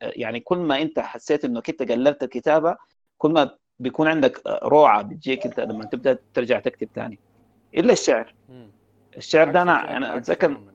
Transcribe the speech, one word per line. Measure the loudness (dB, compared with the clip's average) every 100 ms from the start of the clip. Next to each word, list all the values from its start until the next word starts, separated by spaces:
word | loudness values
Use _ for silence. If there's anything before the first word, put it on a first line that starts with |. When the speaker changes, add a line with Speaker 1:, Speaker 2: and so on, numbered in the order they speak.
Speaker 1:
يعني، | -12 -10 -8 -8
كل | -4 -4
ما | -2 -2
أنت | -2 -4
حسيت | -8 -8 -2 -2
إنك | -2 -6 -6
أنت | -6 -2
قللت | 0 2 0
الكتابة، | -2 -4 0 2 2 -2 _ _ _ _
كل | 2
ما | 2 2 -2 _ -10
بيكون | -8 -2 0
عندك، | 2 0 0 -6
آه، | -6
روعة | 2 6 6 6
بتجيك | 0 -8 -6 -6 -6
أنت | -6
لما | -8 -8
تبدأ | -8 -4 0 0 _
ترجع | -4 -2 -2
تكتب | -2 -8 -10
تاني، | -10 -12 -14 _ _ _ _ _
إلا | -2 2
الشعر. | 2 2 0 -2 _ _
Speaker 2:
مم. | -20 -20 _ _ _ _ -20
Speaker 1:
الشعر | 0 2 4
ده | 4
Speaker 2:
عكس | 2
Speaker 1:
أنا، | 2
Speaker 2:
الشعر، | 0 -6
Speaker 1:
أنا | -6
Speaker 2:
عكس | -6 -4
Speaker 1:
أتذكر، | 0 0
Speaker 2:
تماما. | -2 -12